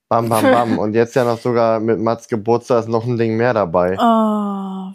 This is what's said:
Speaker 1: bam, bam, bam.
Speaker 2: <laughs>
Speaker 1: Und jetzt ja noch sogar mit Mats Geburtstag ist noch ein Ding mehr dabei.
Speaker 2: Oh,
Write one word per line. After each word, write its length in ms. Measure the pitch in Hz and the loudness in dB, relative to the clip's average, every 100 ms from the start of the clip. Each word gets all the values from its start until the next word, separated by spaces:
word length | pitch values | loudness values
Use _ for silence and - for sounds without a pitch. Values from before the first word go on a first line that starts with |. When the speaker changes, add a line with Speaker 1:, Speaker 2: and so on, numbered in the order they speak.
| - | -4
Speaker 1:
bam, 200 | 117 117 | -2 0
bam, 140 | 113 | 2
bam. 360 | 269 120 117 - | 2 2 2 -2
Speaker 2:
<laughs> 0 | |
Speaker 1:
Und 140 | 107 | 0
jetzt 220 | 110 117 139 | 0 0 0
ja 80 | |
noch 140 | 120 113 | 0 0
sogar 400 | 127 117 113 113 | -2 0 2 2
mit 200 | 110 113 | 0 0
Mats 280 | 113 113 - | -2 -4 -4
Geburtstag 540 | 113 107 117 - 120 | -4 0 0 2 0
ist 80 | 110 | 0
noch 160 | 113 117 | -2 -2
ein 120 | 120 | -2
Ding 180 | 117 110 | 0 0
mehr 160 | 123 | 0
dabei. 440 | 110 92 90 90 95 | 0 0 0 0 0
Speaker 2:
Oh, 920 | 233 226 220 214 202 196 196 190 190 | 2 2 0 -2 -4 -6 -8 -10 -8